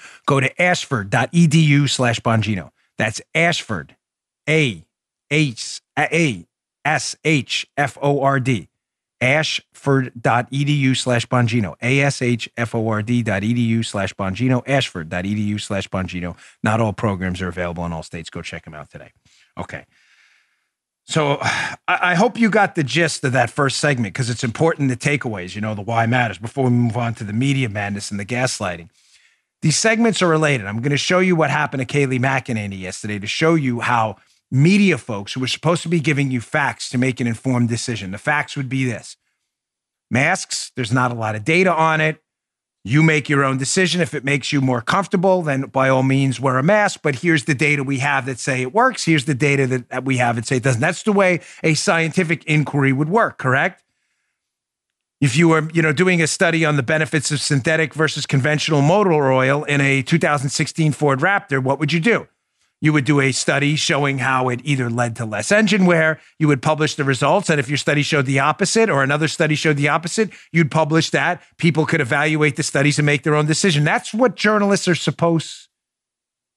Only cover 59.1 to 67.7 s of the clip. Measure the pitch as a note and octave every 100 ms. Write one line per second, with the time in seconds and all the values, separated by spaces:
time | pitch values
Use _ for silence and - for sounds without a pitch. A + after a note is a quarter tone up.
59.1 | D#3 C3+ C3 C3 C#3+ D3+ C#3+ C#3 C3+ B2+
60.1 | E3+ E3+ D3 C3+ - D3+ - D#3 C3+ D3
61.1 | C3 F3 G3 G3 C3+ C3 C#3 D3+ E3 F#3+
62.1 | F#3+ - _ _ _ _ _ D#3 D3+ B2
63.1 | C#3+ C3+ B2 - C#3 C#3+ D3 - D3 C#3+
64.1 | C#3 C3 C3 B2+ A#2+ D3 C3+ A#2+ A#2 A#2+
65.1 | A2 A2+ G#2 - G#3 G#3+ G#3 F3+ E3 D#3+
66.1 | D#3 _ _ D3+ C#3 D#3 D3+ D#3 - C3+
67.1 | C3 C#3+ F#3 - D3+ C3+